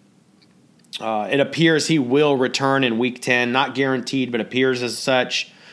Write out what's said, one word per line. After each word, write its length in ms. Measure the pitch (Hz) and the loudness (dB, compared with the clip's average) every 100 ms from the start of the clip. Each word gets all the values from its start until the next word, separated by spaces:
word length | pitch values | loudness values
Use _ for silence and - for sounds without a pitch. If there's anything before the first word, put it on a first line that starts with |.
| _ _ _ _ _ _ _ _ _ - | _ _ _ _ _ _ _ _ _ -10
uh, 280 | 110 107 104 | -4 -4 0
it 100 | 139 | 0
appears 460 | 139 - 165 156 147 | 0 2 4 4 2
he 120 | 160 | 0
will 380 | 120 135 151 135 | 2 2 4 2
return 480 | 127 - 135 135 | 0 0 0 2
in 140 | 127 110 | 2 0
week 240 | 127 123 | -2 -2
ten. 300 | - 123 120 | 0 0 2
Not 220 | 127 135 | 0 0
guaranteed, 560 | 123 135 131 - 135 123 | 0 0 -2 -2 -4 -2
but 120 | 117 | -4
appears 400 | 104 127 131 123 | -4 0 0 0
as 160 | 123 110 | -4 -6
such. 520 | - 131 123 - - - - | 0 0 0 -4 -8 -14 -20